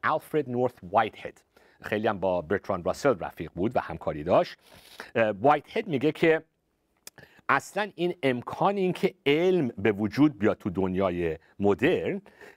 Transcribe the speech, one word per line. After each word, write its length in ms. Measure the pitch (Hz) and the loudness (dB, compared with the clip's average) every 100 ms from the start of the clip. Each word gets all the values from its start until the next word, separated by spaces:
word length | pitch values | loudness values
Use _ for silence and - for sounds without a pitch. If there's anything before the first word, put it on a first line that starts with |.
آلفرد 460 | 120 156 - 156 131 | -2 -2 -2 -4 -2
نورث 240 | 123 123 - 90 | -2 -2 -4 -2
وایتهد. 500 | 101 110 - - - _ _ _ _ | 0 0 -2 -14 -16 _ _ _ _
خیلی 240 | - 107 110 | -4 0 0
هم 120 | 101 | 0
با 220 | 95 90 | 0 0
برتراند 440 | 78 98 - 95 85 | 0 -2 -2 -4 -2
راسل 340 | 87 - 85 | 0 2 0
رفیق 320 | 76 - 80 82 | -2 -10 -10 -4
بود 200 | 101 110 | -2 -2
و 40 | |
همکاری 440 | - 80 - 78 | -4 -6 -6 -6
داشت. 340 | 76 123 175 - _ - - - - 120 | 2 2 2 -6 _ -20 -20 -20 -6 0
اه، 140 | 110 | 0
وایتهد 580 | 101 127 151 - 220 240 | 2 4 2 0 -6 -4
میگه 240 | 139 143 | 0 0
که 320 | 147 165 160 - _ _ _ _ _ - - - _ - | 2 2 2 -2 _ _ _ _ _ -20 -20 -20 _ 0
اصلاً 420 | 135 - 190 208 160 | 0 0 -6 -6 -4
این 180 | 175 - | -4 0
امکان، 540 | 135 123 - - 175 202 | -2 -2 -4 -2 0 2
این 160 | 185 | 0
که 200 | 165 - - - | 0 -4 -2 0
علم 420 | 147 180 185 131 104 | 2 2 2 0 0
به 140 | 107 | -2
وجود 480 | 101 107 127 151 139 | 0 0 2 2 4
بیاد 180 | 104 90 | 0 0
تو 120 | 107 | -2
دنیای 680 | 87 95 92 95 87 85 78 _ - | -2 -2 0 0 0 -2 -4 _ 0
مدرن 640 | 98 98 143 131 87 190 - - - | 2 4 2 2 -2 -6 -10 -20 -20